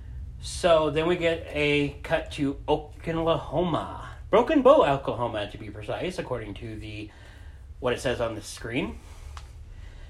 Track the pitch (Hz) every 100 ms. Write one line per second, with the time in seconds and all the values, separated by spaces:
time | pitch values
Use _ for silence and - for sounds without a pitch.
0 | - - - - - - 180 160 156 147
1 | 160 175 165 165 - 147 147 147 143 -
2 | - 160 - - 139 139 - 151 - -
3 | - 165 165 156 - 143 180 135 92 78
4 | - - - 202 240 311 247 302 165 135
5 | - 113 120 107 101 104 110 104 104 107
6 | 165 180 160 123 104 98 117 107 107 107
7 | 107 - - - - - - - 127 117
8 | 131 117 117 107 - - 117 120 208 -
9 | - - - - - - - - - -
10 | -